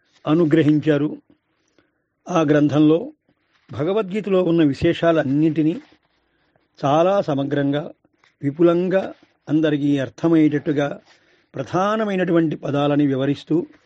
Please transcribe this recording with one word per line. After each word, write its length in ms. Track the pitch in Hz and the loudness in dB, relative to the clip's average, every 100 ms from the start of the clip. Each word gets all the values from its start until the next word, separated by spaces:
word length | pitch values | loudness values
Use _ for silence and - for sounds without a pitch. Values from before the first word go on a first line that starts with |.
| _ _ - | _ _ -2
అనుగ్రహించారు. 920 | 156 165 160 147 151 151 147 151 - _ _ _ _ _ _ _ _ _ _ - | 0 2 2 2 2 0 -2 -2 -8 _ _ _ _ _ _ _ _ _ _ -4
ఆ 120 | 180 | 0
గ్రంథంలో 720 | 156 151 147 139 151 160 262 - _ _ _ _ - | 2 4 2 4 4 2 -2 -16 _ _ _ _ -16
భగవద్గీతలో 680 | 101 151 202 196 202 208 185 | -8 -4 -4 -4 -6 -2 0
ఉన్న 220 | 180 170 | 2 2
విశేషాలన్నింటినీ 1120 | 156 135 170 160 170 165 135 143 160 156 156 208 - _ _ _ _ _ _ _ _ _ | 2 2 -2 0 2 2 0 0 0 0 -2 -4 -10 _ _ _ _ _ _ _ _ _
చాలా 360 | 139 151 175 202 | 0 2 2 0
సమగ్రంగా, 680 | - 139 139 147 139 143 - - _ _ _ _ | -2 -4 -4 -2 -2 -2 -6 -14 _ _ _ _
విపులంగా, 680 | 143 143 170 170 180 185 196 - _ _ - | -6 0 2 2 0 -2 -4 -12 _ _ -2
అందరికీ 500 | 151 156 147 143 143 | 0 2 0 0 0
అర్థమయ్యేటట్టుగా 1000 | 127 - 165 165 151 147 170 143 143 - _ _ _ _ _ | -2 -2 2 4 4 0 -2 -2 -2 -6 _ _ _ _ _
ప్రధానమైనటువంటి 1040 | - - 170 196 220 214 190 180 170 165 156 | -12 -4 -2 0 -2 -2 -2 0 0 0 -2
పదాలని 500 | 151 143 147 143 147 | -4 -2 0 0 0
వివరిస్తూ 600 | 131 139 139 - 151 - _ | 0 -2 -4 -2 -4 -4 _